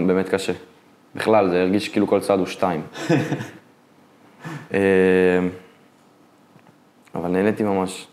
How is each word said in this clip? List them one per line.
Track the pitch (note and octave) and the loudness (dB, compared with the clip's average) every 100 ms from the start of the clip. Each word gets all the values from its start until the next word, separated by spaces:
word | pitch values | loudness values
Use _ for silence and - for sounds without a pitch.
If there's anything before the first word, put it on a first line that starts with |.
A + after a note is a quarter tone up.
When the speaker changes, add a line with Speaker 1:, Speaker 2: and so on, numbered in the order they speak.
| F2 | 2
Speaker 1:
באמת | F#2 F#2 | 0 0
קשה. | G2 - F2+ - - _ _ _ | -2 -4 -8 -10 -20 _ _ _
בכלל, | - - A2 G2 | -6 2 4 4
זה | F2 | 2
הרגיש | F#2 G2+ G#2 | 2 0 -2
כאילו | - G2+ | -2 0
כל | G2+ | 0
צעד | - G2+ | 2 0
הוא | F2+ | 0
שתיים. | - F#2+ D#2+ D#2 - - | -2 -4 -4 -8 -10 0
Speaker 2:
<laughs> | D#3 - C#3 - - _ _ _ _ _ _ _ - - D#3 - | 0 0 -6 -10 -16 _ _ _ _ _ _ _ -20 -16 -16 -6
Speaker 1:
אה, | G2 G2 F#2+ F#2 F#2 F#2 F2+ F2+ F#2 - _ _ _ _ _ _ _ _ _ _ _ _ _ _ | 0 2 4 4 4 4 2 0 -6 -18 _ _ _ _ _ _ _ _ _ _ _ _ _ _
אבל | - E2+ | -8 -4
נהניתי | F2+ G2+ G#2+ | 0 0 0
ממש. | G#2+ G2 F#2 - - | -2 -2 -2 -6 -16